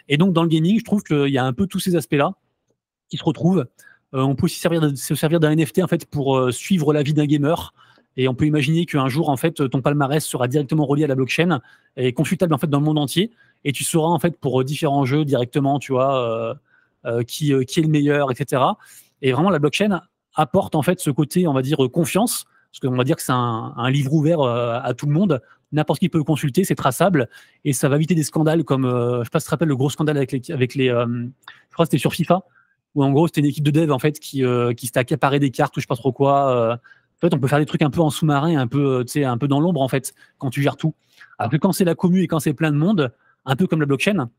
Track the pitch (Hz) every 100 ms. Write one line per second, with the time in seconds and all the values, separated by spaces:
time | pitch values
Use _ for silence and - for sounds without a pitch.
0 | - 147 190 165 165 160 165 220 - 208
1 | - 151 139 135 127 113 196 190 196 175
2 | - 147 147 196 _ _ _ _ _ _
3 | _ - - - 156 185 123 _ - _
4 | _ 135 131 131 180 - 180 170 156 135
5 | - - 156 170 151 151 165 - 180 170
6 | - 147 135 135 127 120 - 190 147 151
7 | 139 151 147 147 143 170 - - _ _
8 | _ - 131 123 151 151 139 165 170 147
9 | 135 127 165 139 165 156 139 139 127 147
10 | 135 151 - 139 - 143 139 156 143 143
11 | 151 131 131 - 175 151 - - _ -
12 | 127 120 151 165 180 143 165 143 151 151
13 | 143 - 220 - _ _ 147 - - 170
14 | 156 170 175 151 143 123 131 147 156 143
15 | 135 147 151 131 120 151 139 143 - 127
16 | 135 135 117 113 113 143 _ _ _ _
17 | 127 117 120 - 147 135 127 - 160 151
18 | 143 147 143 127 143 139 143 214 - -
19 | _ _ 135 127 180 165 147 - 208 180
20 | - _ _ - 156 190 190 160 143 180
21 | - 131 147 180 180 135 131 147 131 156
22 | 151 180 233 - - _ _ - 135 127
23 | 127 165 - 127 120 113 120 139 120 135
24 | 131 160 147 170 131 120 120 117 131 127
25 | 147 147 165 139 - _ _ 143 151 151
26 | 175 165 147 156 151 123 190 147 143 123
27 | 175 170 117 - - _ - 135 147 143
28 | 156 175 143 - 156 165 135 135 131 123
29 | 120 123 117 123 - 151 165 135 139 -
30 | 151 147 135 135 123 160 123 135 131 120
31 | 120 120 120 - - - _ - 165 160
32 | - - 170 175 - _ _ _ _ 147
33 | 135 139 165 - 147 143 151 147 165 135
34 | 151 151 - 139 127 123 120 120 127 -
35 | 127 151 143 139 143 117 143 - - 135
36 | - 127 139 139 139 123 113 120 - -
37 | _ _ 175 160 127 143 151 - 151 131
38 | 156 - 156 143 151 160 127 139 143 127
39 | 120 151 135 120 139 139 165 160 131 139
40 | - - _ _ 139 123 139 131 160 -
41 | _ _ - - 104 156 196 175 180 165
42 | 185 180 175 160 165 143 160 147 160 214
43 | 131 - _ _ - 135 185 165 143 139
44 | - 202 120